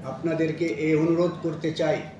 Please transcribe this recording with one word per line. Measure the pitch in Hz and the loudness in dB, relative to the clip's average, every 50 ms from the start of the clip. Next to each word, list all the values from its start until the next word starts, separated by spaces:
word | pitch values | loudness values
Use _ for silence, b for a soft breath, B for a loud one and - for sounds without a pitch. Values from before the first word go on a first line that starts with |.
| - | -10
আপনাদেরকে | 131 131 - - 165 160 151 165 156 147 - 170 | -10 -10 -4 -2 -2 0 2 0 0 0 0 -2
এ | 165 143 143 156 160 156 | -2 0 0 2 2 4
অনুরোধ | 151 160 170 165 165 175 175 165 - - | 4 4 4 4 4 4 2 0 -2 -4
করতে | 165 151 151 - 160 | -4 -4 -2 -4 -4
চাই | 147 - 170 151 156 - - - - | -2 0 0 0 0 -2 -4 -8 -14